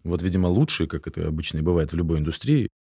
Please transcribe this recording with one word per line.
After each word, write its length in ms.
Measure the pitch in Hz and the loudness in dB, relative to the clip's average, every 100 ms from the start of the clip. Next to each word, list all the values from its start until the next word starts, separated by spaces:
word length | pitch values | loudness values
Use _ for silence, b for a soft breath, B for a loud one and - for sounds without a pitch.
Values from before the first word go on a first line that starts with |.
вот, 180 | 87 85 | -4 -2
видимо, 240 | 90 92 90 | 0 2 2
лучшие, 400 | 95 151 - 80 | 4 2 0 -2
как 180 | 85 - | -4 -8
это 180 | - 80 | -6 -4
обычно 300 | 78 80 78 | -4 -4 -2
и 40 | |
бывает 300 | 78 85 78 | 2 2 2
в 40 | 85 | 0
любой 220 | 80 80 | 0 0
индустрии, 480 | 78 - 131 147 104 - _ | -2 -2 0 2 0 -8 _